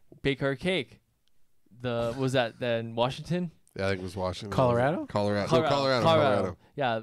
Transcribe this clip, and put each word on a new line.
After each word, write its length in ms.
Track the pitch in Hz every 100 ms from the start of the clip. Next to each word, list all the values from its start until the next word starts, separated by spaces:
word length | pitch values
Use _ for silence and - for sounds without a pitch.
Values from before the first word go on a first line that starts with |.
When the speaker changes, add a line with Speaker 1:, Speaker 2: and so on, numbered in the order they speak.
| - -
Speaker 1:
Bake 180 | 135 135
our 120 | 139 139
cake. 440 | 180 185 120 - _ _ _ - - _ _ 113
The, 320 | 123 117 117 127
was 160 | 131
that 260 | 131 117 -
then 360 | 123 117 117 117
Washington? 560 | 123 135 156 175 175 - _ -
Speaker 2:
Yeah, 80 | 95
I 40 |
think 120 | 95
it 20 |
was 120 | 92 92
Washington. 340 | 92 92 101 98
Speaker 3:
Colorado? 500 | 127 120 131 185 294
Speaker 2:
Colorado. 380 | - - -
No, 40 | 185
Speaker 1:
Colorado. 220 | 165 156
Speaker 2:
Colorado, 340 | 139 135 127
Speaker 1:
Colorado. 320 | 135 160 143 127
Speaker 2:
Colorado. 220 | 95 87 _ -
Speaker 1:
Yeah, 240 | 127 113